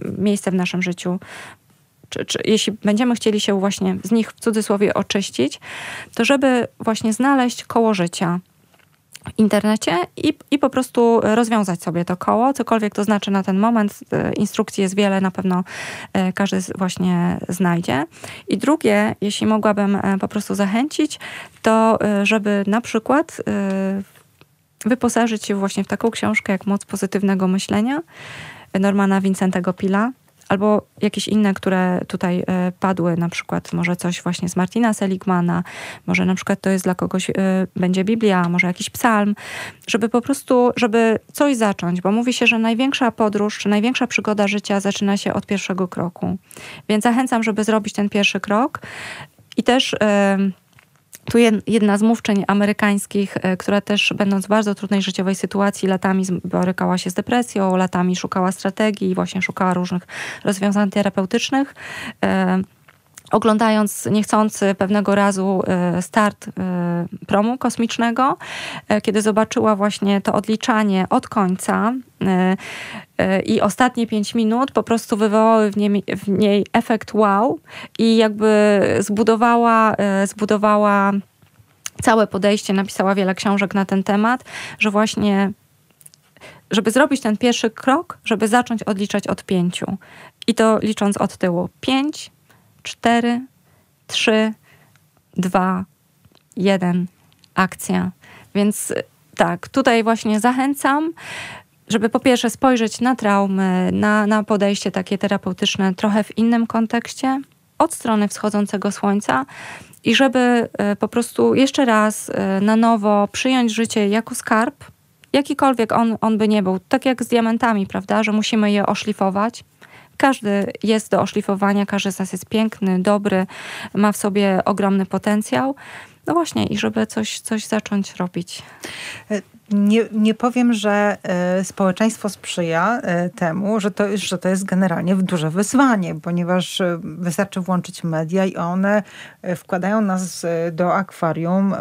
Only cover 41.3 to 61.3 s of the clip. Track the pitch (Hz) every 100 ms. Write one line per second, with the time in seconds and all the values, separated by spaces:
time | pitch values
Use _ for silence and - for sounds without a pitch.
41.3 | - 285 247 214 196 175 180 185 220 240
42.3 | 240 233 226 226 226 269 - 240 - 214
43.3 | 208 208 - 202 208 226 254 247 - 214
44.3 | 208 202 202 - 202 196 - 202 202 202
45.3 | - - 196 - 185 180 - 175 - 180
46.3 | 190 _ - - - - 214 240 233 262
47.3 | 226 220 214 214 220 208 - 202 208 202
48.3 | 196 - 208 277 - - - - - -
49.3 | _ _ - 226 254 - - 208 202 196
50.3 | 196 196 - _ _ _ _ _ - -
51.3 | 233 233 208 - 220 208 202 220 226 -
52.3 | 202 190 202 208 208 208 202 - 202 196
53.3 | - 185 180 - 202 - 208 - 180 202
54.3 | 196 190 214 208 196 190 202 190 190 185
55.3 | 190 185 196 202 - 190 185 196 190 185
56.3 | 175 180 175 180 180 180 180 185 180 -
57.3 | 247 240 208 190 185 185 180 180 180 -
58.3 | 190 185 185 196 185 214 202 190 185 175
59.3 | 185 - - 185 180 180 180 - - -
60.3 | - 208 196 202 202 202 202 202 196 190